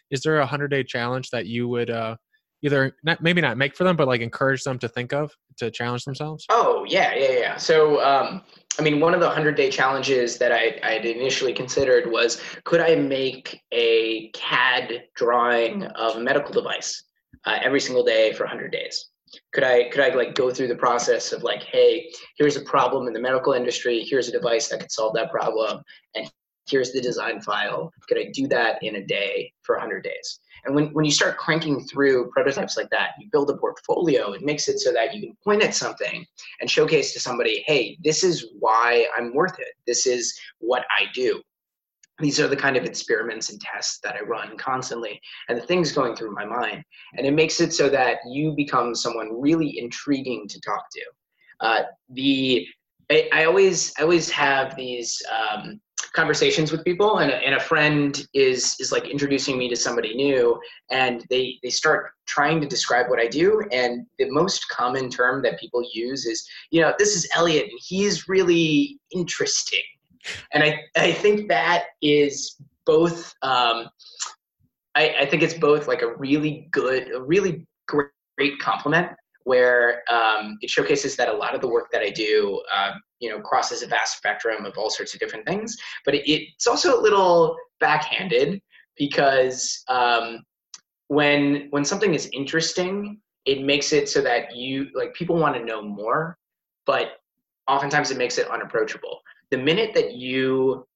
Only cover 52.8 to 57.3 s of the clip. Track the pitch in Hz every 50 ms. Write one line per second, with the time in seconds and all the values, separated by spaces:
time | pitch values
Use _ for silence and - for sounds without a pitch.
52.8 | _ _ _ _ _ - 147 156 156 - 147 151 160 160 180 196 196 190 180 160
53.8 | - - - 135 147 165 175 170 156 - - - 147 139 135 135 131 - - 131
54.8 | 131 127 123 120 117 113 - - - - 110 113 110 107 107 107 - - - -
55.8 | _ _ - - - - - - 160 151 139 - 151 139 139 - 156 147 165 160
56.8 | - 180 180 175 202 214 214 185 160 139